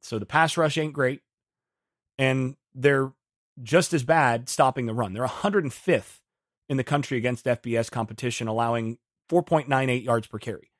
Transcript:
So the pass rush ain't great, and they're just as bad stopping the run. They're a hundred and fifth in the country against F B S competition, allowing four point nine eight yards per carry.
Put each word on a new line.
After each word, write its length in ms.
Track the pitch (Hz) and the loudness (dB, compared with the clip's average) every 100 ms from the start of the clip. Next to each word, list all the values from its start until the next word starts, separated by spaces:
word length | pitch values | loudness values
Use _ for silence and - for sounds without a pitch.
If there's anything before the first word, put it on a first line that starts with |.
So 180 | - 110 | -8 -8
the 60 | 101 | 0
pass 300 | 147 160 - | 2 2 4
rush 220 | 160 147 | 0 0
ain't 160 | 156 | -4
great, 280 | 143 127 139 _ _ _ _ _ _ _ _ _ - | 0 -2 -2 _ _ _ _ _ _ _ _ _ -2
and 380 | 135 131 131 139 _ | 0 0 -2 -6 _
they're 380 | 131 135 139 135 - _ _ _ - | 0 4 4 0 -6 _ _ _ -18
just 320 | 120 170 180 | 2 2 4
as 100 | 165 | 0
bad 440 | 123 160 139 117 127 | 2 4 4 2 -4
stopping 380 | - 139 - 120 | 2 2 2 -4
the 80 | |
run. 200 | 110 107 | -2 -4
They're 100 | 95 | -2
a 40 | 127 | -4
hundred 360 | - 202 202 | -2 0 0
and 100 | 151 | -2
fifth 480 | - - 143 - - _ _ _ _ _ | -6 0 0 0 -20 _ _ _ _ _
in 80 | 135 | -4
the 60 | |
country 340 | 127 147 139 131 | 0 -2 -2 -2
against 300 | 120 123 - | -2 -2 -2
F 140 | 120 | -2
B 140 | - 113 | -2 -2
S 140 | 113 | -2
competition, 580 | 120 110 110 123 - 113 | -4 -6 -6 -6 -4 -4
allowing 500 | 110 117 117 113 120 _ _ _ | -2 0 -2 -4 -8 _ _ _
four 160 | 165 | 0
point 240 | 170 165 135 | 2 0 2
nine 220 | 135 131 | 0 2
eight 140 | 123 | 0
yards 240 | 117 117 107 | 0 -2 -2
per 100 | 107 | -10
carry. 340 | - 98 _ _ | -10 -10 _ _